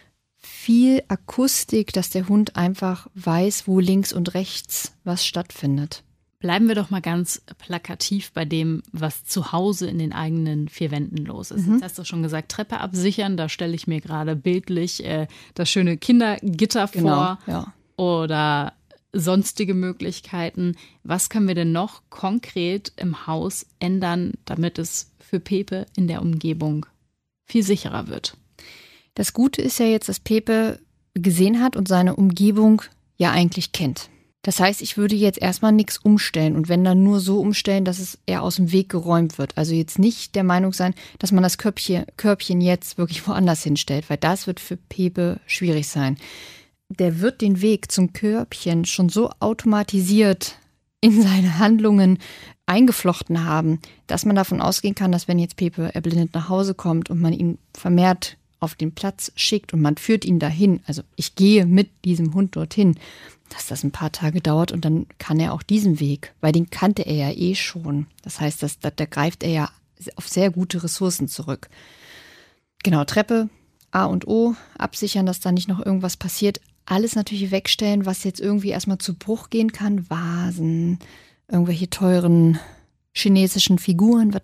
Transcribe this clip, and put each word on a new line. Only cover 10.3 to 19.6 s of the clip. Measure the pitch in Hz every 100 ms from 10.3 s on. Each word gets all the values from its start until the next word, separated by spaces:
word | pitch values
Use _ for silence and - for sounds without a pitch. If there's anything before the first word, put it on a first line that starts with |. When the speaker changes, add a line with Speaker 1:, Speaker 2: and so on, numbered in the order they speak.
| 165 160 151 147
Speaker 2:
vier | - 160
Wänden | 147 147 156 147
los | - -
ist. | 208 180
Speaker 1:
Mhm. |
Speaker 2:
Jetzt | 226
hast | 269 -
du |
schon | 170 170
gesagt, | 160 156 -
Treppe | - 208 -
absichern, | 185 185 190 202 196 180
da | 156
stelle | - 170
ich | 170 -
mir | 156
gerade | 160 156 156 156
bildlich, | 180 180 185 175 175 -
äh, | - 156 156 - - -
das | 170
schöne | 196 175 160
Kindergitter | - 240 226 202 202 160 214 233 196
Speaker 1:
Genau, | 185 160 143
Speaker 2:
vor. | 185 190 -
Speaker 1:
ja. | 170 202 - _ -
Speaker 2:
Oder | 180 165 160 156 151 147 143 - _ _ _
sonstige | 202 165 185 202 -